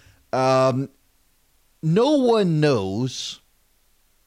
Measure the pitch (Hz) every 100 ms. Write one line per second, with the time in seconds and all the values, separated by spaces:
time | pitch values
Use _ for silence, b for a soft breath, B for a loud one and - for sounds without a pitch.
0 | b b - 127 131 131 131 127 135 _
1 | _ _ _ _ _ _ _ - 160 180
2 | 269 294 247 220 185 151 151 120 95 104
3 | 127 - - - _ _ _ _ _ _
4 | _ _